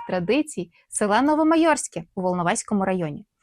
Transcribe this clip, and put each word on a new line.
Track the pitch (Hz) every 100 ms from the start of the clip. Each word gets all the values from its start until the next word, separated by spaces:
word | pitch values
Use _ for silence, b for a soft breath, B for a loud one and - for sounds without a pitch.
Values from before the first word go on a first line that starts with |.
| -
традицій | 185 175 277 294 - 170 b b
села | - 208 220
Новомайорське | 285 302 311 330 330 - - 170 - -
у |
Волноваському | 180 180 170 226 - 202 196
районі. | 185 160 147 - _